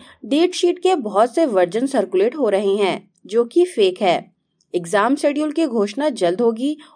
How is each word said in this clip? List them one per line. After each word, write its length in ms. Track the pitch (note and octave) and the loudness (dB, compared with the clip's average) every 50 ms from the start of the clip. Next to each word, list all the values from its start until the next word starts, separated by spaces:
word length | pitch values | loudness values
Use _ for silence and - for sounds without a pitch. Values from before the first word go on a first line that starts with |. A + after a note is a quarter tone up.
| - - - _ - | -12 -20 -20 _ -6
date 300 | G#3 C4+ D#4 F4 F4+ - | -2 0 2 2 0 0
sheet 240 | - F4+ F4 F4 - | 0 0 -2 0 0
के 160 | - F#4 F#4 | 0 0 0
बहुत 400 | D4 A3 G#3 F#3 G3+ A#3 B3 - | 0 -2 0 2 2 2 2 2
से 100 | E4+ E4 | 0 0
version 400 | C4+ G#3 F#3 F3+ E3+ F#3 A#3 C4 | 2 2 2 2 2 0 -2 -4
circulate 500 | C4+ - A3+ F#3+ - F3+ F3+ G3+ B3 D4 | -2 -2 -2 -2 0 0 0 0 0 0
हो 120 | D#4 B3+ G#3+ | 0 0 0
रहे 260 | G3 G3 G#3 G3 G3 | 0 0 0 0 0
हैं, 340 | G#3+ G3+ F3+ D3+ - - _ _ _ - | 0 0 0 -2 -4 -8 _ _ _ -12
जो 180 | F3+ G3+ A#3 A#3+ | -4 -2 -2 -2
कि 200 | A#3 - E4+ F4+ | 0 2 0 0
fake 360 | F4+ - A#3 G3 F#3 F3+ - | 2 2 2 0 0 2 0
है। 300 | G#3 F3+ D#3+ - - - _ _ _ _ _ _ _ _ - | 0 0 0 0 -4 -10 _ _ _ _ _ _ _ _ -6
exam 420 | F3+ E3 E3+ G#3+ G3 G#3 B3 C#4+ | -6 -4 -2 0 0 2 0 0
schedule 360 | D4 - D4 C#4 D4 D#4 D4+ | 0 0 0 0 -2 -4 -2
की 140 | D4 E4 E4 | -2 -2 -2
घोषणा 420 | C4 A3+ A3+ G3+ G3+ G#3 C4+ D4 D#4 | 0 0 -2 -2 -2 -2 -2 -4 -4
जल्द 320 | A#3 - F3+ E3+ F3+ G3 | -2 0 0 0 0 0
होगी 360 | A#3+ A#3 A3+ A3 C4+ D4 D4+ D4+ - - - | 0 0 0 -2 -4 -4 -4 -6 -12 -20 -20